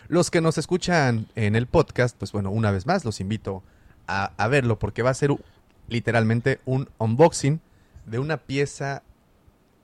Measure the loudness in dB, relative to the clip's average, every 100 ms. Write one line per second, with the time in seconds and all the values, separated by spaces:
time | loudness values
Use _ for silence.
0 | -2 0 2 2 2 0 -2 -2 2 2
1 | 2 0 -4 -2 0 0 2 2 2 0
2 | -2 -2 -8 -4 -2 0 0 0 0 -2
3 | -2 -6 -4 -6 -6 -10 -14 _ -20 -16
4 | -6 -4 -4 -2 0 2 2 -2 -4 -2
5 | -2 2 0 0 -6 _ _ _ -6 -4
6 | 0 2 2 2 0 -2 -2 -2 -4 -4
7 | -2 4 4 4 -2 -2 -6 _ _ -20
8 | -10 -6 -4 -6 -4 -4 -4 -4 -8 -8
9 | -12 _ _ _ _ _ _ _